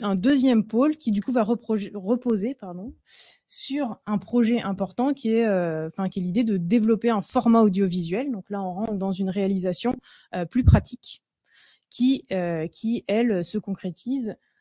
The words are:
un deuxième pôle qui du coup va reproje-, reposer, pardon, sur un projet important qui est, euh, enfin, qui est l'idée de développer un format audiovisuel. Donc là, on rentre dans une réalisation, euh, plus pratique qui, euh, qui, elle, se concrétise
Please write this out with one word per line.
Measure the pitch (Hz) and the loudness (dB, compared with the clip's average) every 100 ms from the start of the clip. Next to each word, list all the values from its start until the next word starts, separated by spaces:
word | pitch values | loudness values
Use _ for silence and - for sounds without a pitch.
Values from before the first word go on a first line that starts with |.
un | 208 | -2
deuxième | 185 233 285 262 226 | 0 2 4 4 4
pôle | 208 220 302 302 | 2 2 2 0
qui | 226 | -2
du | 202 | -2
coup | 262 | 0
va | 247 | 0
reproje-, | 208 240 - 214 202 | 0 -2 -2 -4 -4
reposer, | 202 185 247 254 214 226 | -8 -2 -2 0 0 -2
pardon, | 269 190 175 233 - _ - - _ - | -6 -12 -12 -14 -16 _ -20 -20 _ -8
sur | - - 285 247 - - | -4 -2 -2 -4 -6 -4
un | 208 | -4
projet | - 240 220 240 | 0 2 2 2
important | 196 190 190 - 269 | -2 -4 -4 -2 -2
qui | 269 220 | 0 0
est, | 226 226 | 2 2
euh, | 185 170 160 160 | 2 0 -2 -6
enfin, | - 190 | -4 -4
qui | 196 | -2
est | |
l'idée | 180 196 | -2 0
de | 220 190 | 0 0
développer | 170 233 220 226 233 | 2 2 4 2 2
un | 214 | 0
format | - 254 233 226 | 0 0 6 6
audiovisuel. | 214 185 190 180 165 202 285 | 6 4 0 0 -4 -4 -4
Donc | 208 - | -6 -6
là, | 202 | -6
on | 185 | -6
rentre | 180 226 | -4 -4
dans | 202 190 | -2 -2
une | 185 190 | -2 -2
réalisation, | 190 196 190 180 180 240 254 - - - | 0 0 0 -2 -2 -2 -4 -10 -20 -10
euh, | 180 170 | -8 -2
plus | 247 | 2
pratique | 254 220 - - - - _ _ _ _ - _ - | 6 4 2 -12 -14 -16 _ _ _ _ -20 _ -12
qui, | - 254 269 - | 0 2 2 -2
euh, | 190 175 165 165 | -4 -2 -2 -4
qui, | - 220 233 - | -6 -4 -4 0
elle, | 208 240 185 | 0 2 0
se | 170 214 | -2 -4
concrétise | - 190 185 - 240 277 220 - _ _ | -6 -6 -8 -8 -6 -4 -4 -10 _ _